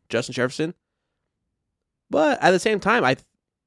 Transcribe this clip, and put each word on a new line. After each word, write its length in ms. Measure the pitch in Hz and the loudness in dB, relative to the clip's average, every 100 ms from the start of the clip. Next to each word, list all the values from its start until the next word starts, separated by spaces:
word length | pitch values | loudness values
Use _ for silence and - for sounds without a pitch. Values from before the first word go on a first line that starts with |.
| - | -6
Justin 240 | 113 - | -6 -4
Jefferson. 400 | 127 127 - 160 - _ _ _ _ _ _ _ _ _ _ _ _ - | -4 -4 -4 -6 -8 _ _ _ _ _ _ _ _ _ _ _ _ -6
But 320 | - 302 254 | 0 0 2
at 100 | 165 | 2
the 80 | 185 | 2
same 200 | 220 208 | 0 0
time, 240 | 190 233 131 | 0 2 2
I 80 | 131 | 0
th-, 100 | _ _ _ _ | _ _ _ _